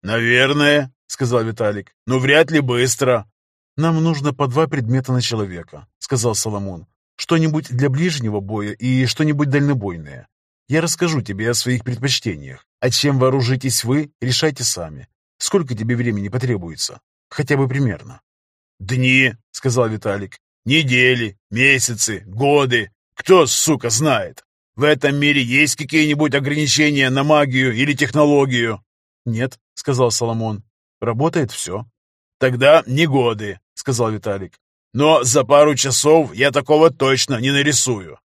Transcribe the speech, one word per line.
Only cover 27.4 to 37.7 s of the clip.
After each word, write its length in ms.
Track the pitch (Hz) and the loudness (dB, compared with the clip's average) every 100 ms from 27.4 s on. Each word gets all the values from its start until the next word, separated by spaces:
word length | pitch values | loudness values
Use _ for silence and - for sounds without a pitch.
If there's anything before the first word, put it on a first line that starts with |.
| 143 131 131 | 4 2 0
или 180 | 113 143 | 0 -2
технологию?» 880 | 139 147 151 147 143 135 123 117 104 _ _ _ _ - | 0 0 2 4 4 2 0 -2 -4 _ _ _ _ -8
«Нет», 320 | 113 131 - _ | -4 -6 -8 _
сказал 360 | - - 127 123 | -10 -4 2 2
Соломон, 540 | - 117 113 110 104 _ _ _ _ | 0 -2 -2 -4 -6 _ _ _ _
«работает 520 | 110 113 160 170 123 | -6 0 0 0 -4
всё». 340 | - - 98 123 _ _ _ _ _ | -6 -8 -10 -12 _ _ _ _ _
«Тогда 440 | 131 123 135 156 113 | -2 4 6 6 4
не 200 | 135 165 | 0 2
годы», 540 | 135 117 107 104 92 _ | 2 0 -2 -8 -12 _
сказал 360 | - - 120 113 | -12 -6 -2 -2
Виталик, 480 | 107 110 98 92 _ _ _ _ | -2 -6 -8 -10 _ _ _ _
«но 300 | 117 151 151 | 0 4 4
за 200 | 123 143 | 4 0
пару 300 | 127 143 151 135 | 6 6 6 4
часов 580 | 135 127 147 160 139 | -2 0 4 4 2
я 160 | 107 139 | 0 0
такого 400 | 147 135 151 160 | 0 2 4 4
точно 480 | - 135 131 - 123 | 4 0 0 -2 -2
не 140 | 131 | 0
нарисую». 640 | 139 143 | 0 0